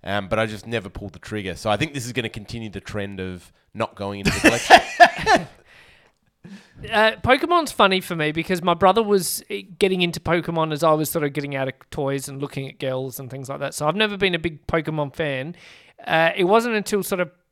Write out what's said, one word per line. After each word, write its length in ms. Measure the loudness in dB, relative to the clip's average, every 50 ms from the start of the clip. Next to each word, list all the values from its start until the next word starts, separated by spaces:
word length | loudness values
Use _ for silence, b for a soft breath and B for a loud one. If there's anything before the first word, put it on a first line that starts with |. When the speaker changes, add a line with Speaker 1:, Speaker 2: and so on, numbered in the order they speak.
| -6
Speaker 1:
um, 260 | -2 -4 -4 -2 -2
but 100 | -2 -2
I 60 | 0
just 200 | -2 -4 -10 -8
never 220 | -6 -6 -6 -6
pulled 240 | -6 -12 -12 -12 -12
the 80 | -14 -16
trigger. 360 | -12 -8 -8 -6 -6 -6 -8
So 140 | -4 0 0
I 60 | 0
think 160 | 0 0 -4 -4
this 120 | -8 -8
is 80 | -6 -6
gonna 160 | -4 -6 -6
continue 400 | -8 -10 -12 -10 -10 -10 -10 -10
the 100 | -10 -12
trend 380 | -12 -8 -8 -8 -6 -6 -8 -8
of 320 | -8 -8 -10 -12 -16 -20 _ _ _ _ _
not 220 | -4 -4 -4 -4
going 240 | -8 -8 -8 -6 -4
into 100 | -4 -2
the 80 | -2 4
collection. 1080 | 4 4 4 4 6 8 8 8 8 2 6 6 6 6 6 -2 2 4 4 4 2 -4 -16
Speaker 2:
<laughs> 40 | _ b b b b b b b b b b b _ _ _ _ _ _ -20 -20 -20 -20 _ _ -16 -8 0
Uh, 220 | 2 4 4 4 2 0 2
Pokemon's 480 | 2 4 4 4 2 2 2 2 0
funny 300 | 2 2 4 4 4 0
for 120 | -2 -4 -4
me 180 | -2 -2 -2 -2
because 280 | -2 -2 -2 -4 0
my 120 | 2 0 2
brother 280 | 6 4 4 6 4
was, 400 | 2 4 2 2 2 0 -6 -8 -8 _
eh, 120 | -10 -10 -10 -14 -2 _
getting 220 | 2 2 4 2
into 180 | 0 0 -2 -4
Pokemon 540 | _ 0 0 0 0 -2 -2 -2 -2 -2 0
as 100 | 2 4
I 80 | 4
was 180 | 4 4 2 -2
sort 140 | -2 -2 -2
of 80 | -2
getting 240 | -4 -4 -6 -4 -4
out 140 | -4 -4 -4
of 60 | -6 _ -18 _
toys 360 | -6 -4 -2 -2 -2 -4 -6
and 140 | -8 -8 -8
looking 260 | -8 -8 -6 -8 -10
at 100 | -10 -10
girls 420 | _ -6 -4 -4 -4 -6 -8 -10 -12
and 80 | -14 -12
things 160 | -12 -12 -10
like 120 | -10 -8 -6
that. 120 | -8 -8 -6
So 140 | -2 -2
I've 80 | 0 2
never 220 | 2 0 0 0
been 180 | 0 0 0 0
a 40 | 0
big 280 | -4 -6 -6 -6 _
Pokemon 480 | -2 -2 -2 -2 -2 -4 -4 -4 -4 -4
fan. 400 | -4 -4 -2 -2 -4 -6 -8 -12 B B B B B B B B -16 -4
Uh, 260 | 0 2 4 4 2 2
it 80 | 2 2
wasn't 320 | 4 4 4 4 2 -2
until 260 | -2 -2 0 -2 -2
sort 200 | -2 -2 -2 -2
of 100 | -2 -6 _ _ _ _